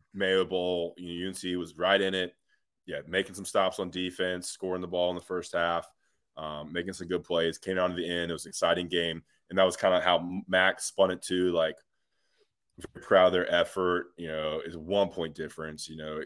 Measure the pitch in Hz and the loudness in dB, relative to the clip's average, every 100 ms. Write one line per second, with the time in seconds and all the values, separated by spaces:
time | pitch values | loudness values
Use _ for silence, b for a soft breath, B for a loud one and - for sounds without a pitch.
0 | _ 98 95 95 90 92 90 90 85 87 | _ -2 2 4 2 0 0 0 -2 -6
1 | 87 87 92 95 92 90 80 78 90 98 | -10 -6 -6 -6 -4 -4 -6 -2 4 4
2 | 95 95 90 - _ _ _ _ - 76 | 4 0 -2 -6 _ _ _ _ -12 -10
3 | 78 90 98 95 95 107 95 - 92 90 | -4 -2 -2 -6 -2 2 2 0 -6 -4
4 | 90 90 92 90 87 - 95 90 90 87 | -4 -2 -4 -2 -8 -8 -6 -4 -4 0
5 | 90 87 - 90 85 87 85 85 - _ | 0 -2 -6 -8 -4 0 2 0 -4 _
6 | _ _ _ - 78 76 76 82 87 90 | _ _ _ -12 -10 -8 -6 -6 -6 -8
7 | 87 90 - 85 82 80 - 92 90 87 | -4 -4 0 0 0 -2 -4 0 0 0
8 | 85 87 85 80 - - 85 87 85 87 | -2 -2 -2 -6 -8 -2 2 2 0 0
9 | 85 82 - _ _ 92 95 90 98 90 | 0 -4 -12 _ _ 2 2 4 4 4
10 | 87 87 87 92 98 92 95 - - - | 4 2 2 -6 0 4 4 2 -6 2
11 | 95 87 - 90 90 85 80 78 _ _ | 2 2 -2 0 2 2 0 -2 _ _
12 | _ _ _ _ _ _ _ - - - | _ _ _ _ _ _ _ -20 -18 -18
13 | - 98 92 90 87 87 82 - 90 90 | 4 8 8 6 2 2 2 0 0 0
14 | - - 82 78 78 78 82 85 80 101 | -2 -10 -8 -6 -4 -4 -8 -12 -2 2
15 | 98 - 82 76 78 - 78 78 - 80 | 2 0 -6 -6 -10 -8 -12 -10 -14 -12
16 | 76 78 | -10 -10